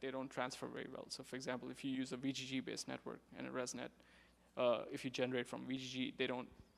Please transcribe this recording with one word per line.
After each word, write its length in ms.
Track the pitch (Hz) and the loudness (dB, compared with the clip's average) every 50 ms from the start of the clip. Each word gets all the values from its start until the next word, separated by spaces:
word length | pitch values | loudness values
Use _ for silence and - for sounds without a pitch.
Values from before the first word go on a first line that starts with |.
they 100 | - 135 | -4 -2
don't 200 | 131 131 131 135 | -2 -2 -4 -2
transfer 360 | - 135 123 131 - - 131 | 0 0 0 0 0 -4 -6
very 220 | 123 120 123 127 - | -6 -4 -6 -6 -6
well. 140 | - - - - | -6 -8 -8 -6
So 120 | - - 131 | -8 -8 -6
for 140 | - - | -6 -6
example, 320 | 131 131 139 127 123 120 131 | -2 0 0 0 0 -2 -6
if 140 | 127 - - | -6 -4 -2
you 60 | 139 | 0
use 220 | 131 131 131 127 127 | 0 0 0 0 -2
a 40 | |
V 160 | 123 135 135 135 | 0 0 0 0
G 140 | 131 131 | 0 -2
G 140 | 127 131 131 | -2 0 0
based 280 | 120 - 113 - - - | 0 0 -2 -4 -2 -4
network 320 | 131 127 - 127 117 117 - - - | -4 -4 -4 -6 -8 -8 -12 -12 -8
and 100 | - 127 | -6 -6
a 40 | 127 | -2
ResNet, 400 | 131 131 123 123 - 120 127 123 - - - - - - - - - - - - - | 0 0 0 0 -2 -4 -6 -8 -8 -14 -20 -20 -20 -20 -20 -20 -20 -20 -20 -6 2
uh, 220 | - 127 120 117 - - - | 6 8 8 8 8 4 0
if 140 | 143 135 - | -4 -4 -2
you 60 | 131 | -2
generate 360 | 127 - 127 127 131 123 117 | 2 2 4 4 4 2 2
from 200 | - - 123 127 | 0 -2 -4 -2
V 100 | 123 131 | -2 -2
G 100 | 131 131 | -2 -2
G, 280 | 127 127 131 127 - - | -2 -2 0 0 0 2
they 100 | - 131 | 2 2
don't 220 | 127 127 123 123 - - - - - - | 2 2 0 -4 -6 -12 -16 -20 -20 -20